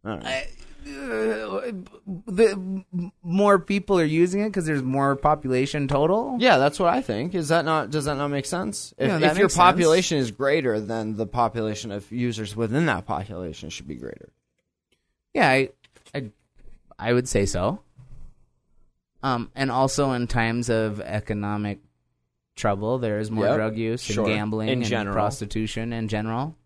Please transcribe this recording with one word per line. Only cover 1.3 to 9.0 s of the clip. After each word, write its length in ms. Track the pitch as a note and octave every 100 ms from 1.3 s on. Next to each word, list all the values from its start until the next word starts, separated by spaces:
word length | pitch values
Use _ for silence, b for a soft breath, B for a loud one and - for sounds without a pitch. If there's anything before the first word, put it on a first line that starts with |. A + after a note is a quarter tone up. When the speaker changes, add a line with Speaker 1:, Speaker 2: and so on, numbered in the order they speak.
| G#3+ G#3+ F#3+ B3 G3 F#3 - - F3+
Speaker 2:
the 260 | A3+ F#3 A3+
m-, 600 | G3 F#3 F#3+ - F3+ F3+ _
more 380 | F3 F#3+ G3+ G3
people 400 | - G3+ F#3 F#3
are 60 |
using 340 | D#3 D#3+ F3+ G3
it 100 | G#3+
'cause 120 | G3
there's 160 | D#3 D3
more 360 | B2+ C3+ C#3 C#3
population 720 | D3+ D3+ C3 B2+ C#3 D3+ C#3
total? 480 | C#3 D#3 G#3 C4+ B3
Speaker 1:
Yeah, 180 | B3+ D3+
that's 220 | C#3+ D3
what 140 | F3
I 80 | B3
think. 340 | - G#2 D#3+
Is 140 | F#3 D3+
that 160 | E3+
not, 260 | D3+ D#3 B2
does 140 | D3+
that 100 | C#3+
not 140 | C#3 C#3+
make 160 | C#3+
sense? 480 | C3+ F3 G#3+ G3+ -
If, 120 | -